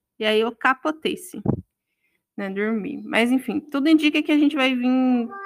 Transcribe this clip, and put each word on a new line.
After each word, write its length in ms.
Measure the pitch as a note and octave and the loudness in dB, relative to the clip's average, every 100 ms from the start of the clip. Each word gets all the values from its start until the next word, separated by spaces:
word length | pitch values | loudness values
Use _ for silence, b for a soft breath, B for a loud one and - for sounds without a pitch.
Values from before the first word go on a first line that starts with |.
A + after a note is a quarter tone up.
| _ - | _ -6
E 60 | G#3+ | 0
aí 140 | G#3+ | 2
eu 100 | A3+ A3+ | 0 0
capotei-se, 840 | B3+ B3+ D#4 D#4 F#3 - - - - - - _ _ _ _ _ _ - | 0 0 -4 -4 -6 -6 -10 -6 -4 -4 -8 _ _ _ _ _ _ -10
né? 120 | G3 | -8
Dormi. 520 | G3 G#3+ A3+ F#3 - | -4 -4 -4 -6 -10
Mas, 280 | G#3+ G#3+ A#3+ | -4 0 2
enfim, 280 | C4 A#3+ D4 | 0 -2 -6
tudo 300 | - C#4 D4+ | -4 -2 4
indica 320 | D#4 D4+ D4+ | 4 4 0
que 100 | D4+ | 2
a 60 | D4 | 2
gente 180 | D4 D#4 | 2 2
vai 200 | C4 B3 | 0 0
vir 520 | B3 B3+ B3+ B3 A#3 - | 0 2 4 2 0 -8